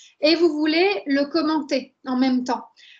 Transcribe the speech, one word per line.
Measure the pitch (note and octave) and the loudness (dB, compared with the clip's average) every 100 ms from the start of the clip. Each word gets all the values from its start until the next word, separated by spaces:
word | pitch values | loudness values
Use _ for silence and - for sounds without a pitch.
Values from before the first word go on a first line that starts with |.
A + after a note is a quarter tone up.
| - _ | -20 _
et | D4+ E4 | 2 4
vous | E4+ | 2
voulez | D4+ D#4 D#4+ F#4+ G4 C#4+ | 2 0 2 0 0 -2
le | C#4 | -2
commenter | C#4+ E4 D4+ D#4 D4+ C4+ - _ C4+ | 0 -2 0 -2 -2 -4 -6 _ -6
en | B3+ | 0
même | C4 B3+ | 0 0
temps. | B3 A3+ - _ - | -2 -6 -8 _ -20